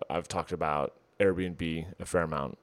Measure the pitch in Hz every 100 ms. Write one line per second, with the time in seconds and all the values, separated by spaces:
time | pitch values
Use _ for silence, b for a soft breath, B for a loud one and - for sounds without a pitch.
0 | - 80 85 92 85 - 80 73 69 -
1 | _ - 101 90 92 82 82 80 82 -
2 | - 92 82 76 69 -